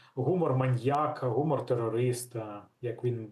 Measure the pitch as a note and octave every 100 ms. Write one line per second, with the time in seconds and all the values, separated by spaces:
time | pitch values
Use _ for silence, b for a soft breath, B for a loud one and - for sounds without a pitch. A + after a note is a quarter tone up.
0 | B - C3 F3+ D#3 C3 C3 A#2+ B2 C#3+
1 | D3 - B2+ A#2 D#3+ E3+ - A#2+ A2+ A2+
2 | B2+ A#2+ - A#2 G#2+ G2+ - _ A#2+ A2
3 | B2 A2+ G#2+